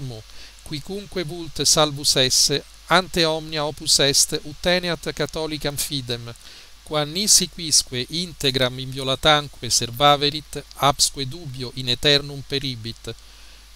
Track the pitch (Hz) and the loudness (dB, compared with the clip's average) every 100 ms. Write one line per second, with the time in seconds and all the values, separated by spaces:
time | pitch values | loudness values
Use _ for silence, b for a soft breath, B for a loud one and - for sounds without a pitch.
0 | 135 110 - B B B - 156 143 196 | -6 -10 -14 B B B -12 -10 -8 -10
1 | 196 190 160 175 165 - 139 - 151 139 | -8 -6 -6 -8 -10 -2 2 4 4 2
2 | 147 151 127 - - 143 - - - 165 | 0 4 4 4 4 2 -4 -18 2 2
3 | 180 185 165 160 156 160 147 147 156 - | 4 0 2 0 -4 -4 -4 -4 0 4
4 | 143 139 - 151 147 147 185 180 180 160 | 4 4 2 0 -6 -4 0 2 0 -4
5 | - 147 147 165 156 151 147 143 - 143 | -6 -4 -4 -4 -6 -4 -4 -4 -4 -4
6 | 123 120 117 117 B B B B - 151 | -6 -8 -8 -14 B B B B -6 -2
7 | 147 165 208 - 180 - 165 - - 123 | -2 -2 4 4 4 -6 0 2 2 -4
8 | 123 156 180 156 139 131 127 127 131 131 | -4 -6 -8 -2 0 2 0 -2 -8 -6
9 | 131 131 160 147 143 - 120 - 117 117 | -4 0 4 4 2 -10 -2 0 -2 4
10 | 143 143 147 151 143 143 - - 135 143 | 6 6 4 -2 -10 -12 -12 2 2 4
11 | - 143 135 165 165 127 123 131 127 123 | 0 0 -8 -8 -10 -10 -10 -6 -2 0
12 | 151 143 143 139 127 139 139 120 113 113 | 4 4 2 -10 -6 -4 -4 -6 -10 -10
13 | - 113 B B B B B | -12 -14 B B B B B